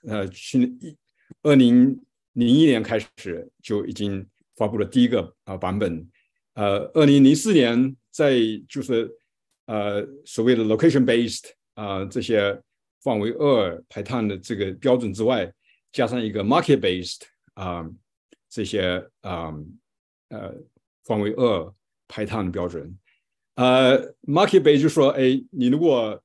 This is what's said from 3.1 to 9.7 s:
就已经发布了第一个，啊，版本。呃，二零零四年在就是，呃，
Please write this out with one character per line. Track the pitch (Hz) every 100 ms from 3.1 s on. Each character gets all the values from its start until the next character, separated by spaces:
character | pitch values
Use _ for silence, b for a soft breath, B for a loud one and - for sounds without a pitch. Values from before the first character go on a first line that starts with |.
| - 95 82 82 _
就 | - 104 -
已 |
经 | - 101 98 95 _ _ _
发 | 107
布 | 110
了 |
第 | 104 131
一 | 123
个， | 117 82 _
啊， | - 95
版 | 92 101
本。 | 101 82 87 _ _ _ _ -
呃， | 101 98 - 160
二 | 147
零 | 143
零 | 135 156
四 | 220
年 | 180 120 117 135 135 _
在 | - 147 127 113 110 -
就 | 143
是， | 127 117 117 - _ _ _ _
呃， | -